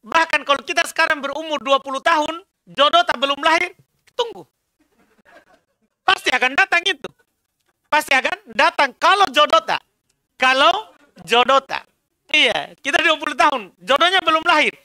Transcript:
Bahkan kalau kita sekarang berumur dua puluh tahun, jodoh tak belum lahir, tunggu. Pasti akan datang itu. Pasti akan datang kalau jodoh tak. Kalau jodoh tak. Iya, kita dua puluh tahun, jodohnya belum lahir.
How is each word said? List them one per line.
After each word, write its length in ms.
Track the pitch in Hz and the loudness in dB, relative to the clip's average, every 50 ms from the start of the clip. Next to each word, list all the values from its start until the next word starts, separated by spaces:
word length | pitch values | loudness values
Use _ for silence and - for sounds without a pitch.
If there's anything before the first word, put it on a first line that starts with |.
| _ | _
Bahkan 400 | 214 - 330 330 320 - 302 277 | -2 -2 -2 0 0 -2 -4 0
kalau 160 | - 277 269 - | -2 -2 -2 -2
kita 240 | - 339 339 339 | -6 -4 -4 -4
sekarang 320 | 330 - - 320 320 320 294 | -4 -2 -2 -2 -2 -2 -4
berumur 400 | 269 277 277 294 320 320 302 277 | -6 -10 -10 -10 -8 -8 -8 -6
dua 240 | 220 269 277 269 269 | -2 0 0 0 0
puluh 160 | 277 262 269 | -4 -10 -4
tahun, 480 | - 330 339 311 302 302 320 339 381 _ _ _ _ _ | -2 0 0 0 0 -4 -6 -12 -14 _ _ _ _ _
jodoh 320 | 170 254 277 302 294 339 349 | -2 0 0 4 4 2 2
tak 160 | - 294 240 | 2 -2 -4
belum 240 | 269 277 285 277 285 | -2 -4 -4 -2 0
lahir, 320 | - 208 339 359 370 392 _ _ _ _ _ _ _ _ | 0 0 0 -2 -6 -10 _ _ _ _ _ _ _ _
tunggu. 320 | - 480 466 - - - _ _ _ _ _ _ _ _ _ _ _ _ _ _ _ _ _ _ - _ _ _ _ _ _ _ _ _ _ _ _ _ | -8 -6 -6 -8 -18 -20 _ _ _ _ _ _ _ _ _ _ _ _ _ _ _ _ _ _ -20 _ _ _ _ _ _ _ _ _ _ _ _ _
Pasti 240 | - 381 392 - - | -2 -2 0 -2 -2
akan 240 | 254 254 247 254 269 | -2 0 0 0 2
datang 280 | 330 392 381 - 339 339 | 2 0 2 2 -2 -2
itu. 240 | 392 370 277 - - _ _ _ _ _ _ _ _ _ _ _ _ _ _ _ _ | -2 -6 -6 -8 -16 _ _ _ _ _ _ _ _ _ _ _ _ _ _ _ _
Pasti 240 | - 202 202 - 277 | -2 -2 0 2 0
akan 400 | 262 262 294 359 392 _ 262 220 | 0 0 -2 -6 -6 _ -14 -2
datang 400 | 208 277 339 226 - 294 262 - _ | 2 2 2 2 0 -2 -2 -2 _
kalau 280 | - 320 370 403 392 339 254 | 2 2 4 4 2 0 2
jodoh 280 | 294 302 285 302 330 - | 2 2 4 2 0 0
tak. 160 | - 170 - _ _ _ _ _ _ _ _ _ _ _ _ | 0 -8 -8 _ _ _ _ _ _ _ _ _ _ _ _
Kalau 560 | 262 254 262 262 277 320 349 403 440 - _ _ _ _ _ - 175 | 0 0 2 4 4 2 2 0 -6 -12 _ _ _ _ _ -20 -6
jodoh 320 | 160 220 240 247 240 269 277 262 | 0 2 2 4 4 2 2 2
tak. 240 | _ - - - _ _ _ _ _ _ _ _ _ | _ -12 -12 -12 _ _ _ _ _ _ _ _ _
Iya, 440 | 294 302 285 240 196 160 143 - 175 _ | 0 0 2 2 0 -2 -6 -8 -18 _
kita 240 | _ 269 277 339 311 | _ -2 -2 0 2
dua 160 | 330 311 302 | 0 0 -2
puluh 160 | 311 302 294 | -4 -10 -2
tahun, 400 | 254 349 302 285 254 202 180 _ _ 175 | 0 2 2 2 -2 -8 -10 _ _ -4
jodohnya 400 | 180 262 277 320 349 381 381 349 | -2 0 2 2 2 2 0 0
belum 240 | 330 320 320 320 | 0 -2 0 0
lahir. 280 | 349 339 302 285 220 - - _ | 2 2 2 0 -2 -4 -8 _